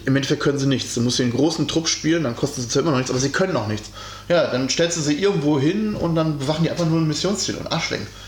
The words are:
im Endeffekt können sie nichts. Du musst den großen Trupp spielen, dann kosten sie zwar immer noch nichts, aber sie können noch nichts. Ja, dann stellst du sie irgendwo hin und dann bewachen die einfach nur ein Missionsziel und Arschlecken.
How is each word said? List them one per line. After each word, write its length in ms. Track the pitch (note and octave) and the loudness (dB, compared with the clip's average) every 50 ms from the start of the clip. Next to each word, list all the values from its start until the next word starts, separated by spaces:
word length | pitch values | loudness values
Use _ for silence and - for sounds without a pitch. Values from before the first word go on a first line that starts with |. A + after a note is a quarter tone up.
| - | 0
im 100 | C3+ C3+ | 0 2
Endeffekt 280 | C3+ C3+ - D3+ - | 2 2 0 0 0
können 160 | - D3+ C#3 C3+ | 2 0 2 2
sie 80 | C3+ | 2
nichts. 260 | C#3 C3+ A#2+ - - | 0 0 0 -2 -4
Du 80 | - B2 | -2 0
musst 180 | A#2 B2 A#2+ - | 0 2 2 2
den 120 | B2+ B2 | 0 0
großen 360 | A#2 B2 C#3+ E3 D#3+ - D3+ - | 2 2 2 2 2 0 -2 0
Trupp 200 | - D#3+ E3 - | 0 0 0 0
spielen, 360 | - - - D#3 E3 E3+ D#3 | -2 -2 0 0 0 2 0
dann 120 | B2+ A#2 | -2 -2
kosten 240 | - - C3+ - C3 | -2 -4 -4 -2 -6
sie 80 | A#2+ A2+ | -6 -2
zwar 140 | C3 C#3 | 0 0
immer 80 | C3+ E3+ | 2 2
noch 80 | C#3 B2+ | 2 0
nichts, 120 | C3 - | 0 0
aber 80 | - B2+ | 0 -2
sie 120 | C3+ C3+ | 0 0
können 240 | - - F#3+ F#3 E3+ | 0 0 0 0 0
noch 120 | B2 G#2+ | -2 -2
nichts. 260 | G#2+ G#2+ G#2+ - - - - - - - - - - | -2 -4 -4 -6 -10 -14 -16 -14 -14 -16 -12 -2 2
Ja, 180 | F3 E3 D3 | 2 2 4
dann 220 | - A#2 B2+ C3+ C3 | 2 0 0 0 0
stellst 300 | - - E3+ E3+ E3+ D#3+ | 0 0 0 0 0 0
du 20 | |
sie 220 | C#3+ D3 D3 F3 | 0 0 0 2
irgendwo 360 | F#3 G3+ F#3+ E3 C#3+ D3 D3+ C3+ | 2 2 2 2 2 2 2 4
hin 360 | C3 D#3 F#3+ G#3+ G#3+ G#3+ G#3 | 2 2 2 0 0 -2 -2
und 200 | - - E3+ D#3+ | -2 -2 0 2
dann 240 | E3 D#3+ D#3+ D3 C#3 | 2 2 0 0 0
bewachen 260 | C3+ C#3+ D#3 D#3+ E3 | -2 -2 0 2 0
die 60 | C#3+ | 0
einfach 140 | C#3+ E3 F3 | 0 0 2
nur 160 | D#3+ D#3+ E3 | 2 2 2
ein 80 | D#3+ D#3 | 2 2
Missionsziel 460 | D3 - - F3+ G#3 F#3 - - G2+ | 0 0 0 0 0 0 -2 -2 -4
und 180 | F2 E2 - | -4 -4 -4
Arschlecken. 340 | C3 E3 - - A#2 - G#2 - - - - | -2 -2 -2 -2 -4 -4 -6 -8 -12 -16 -14